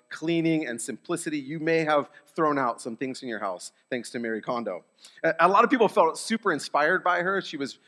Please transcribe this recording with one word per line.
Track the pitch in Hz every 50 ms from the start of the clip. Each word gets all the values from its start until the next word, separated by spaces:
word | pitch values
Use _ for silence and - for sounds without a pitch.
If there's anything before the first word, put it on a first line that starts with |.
| _ _
cleaning | - - - 160 170 165 160 165 165 156 156
and | 123 120 117
simplicity. | - - - - - - 175 160 - 165 151 147
You | 135 131 156 165
may | 156 160 165 160 160
have | 151 151 147 135 - - - _ _ _
thrown | - 165 151 147 139
out | 135 120 113 -
some | - 127 113
things | - 143 131 127 - -
in | 127
your | 113 107
house | 107 98 92 87 - - - _ _ _
thanks | 135 123 110 -
to | - 127
Mary | 117 113 110 107
Kondo. | - - 127 117 117 104 92 85 - _ _ _ - - - - -
A, | 160 156 -
a | 165 180
lot | 196 202 240
of | -
people | - 254 226
felt | 180 - 214 175 160 156 -
super | - - 226 220 - 196 165
inspired | 139 - - - 147 147 156 185 180 -
by | 185 175 175 175
her. | 185 196 190
She | - - -
was, | 147 139 123 - - _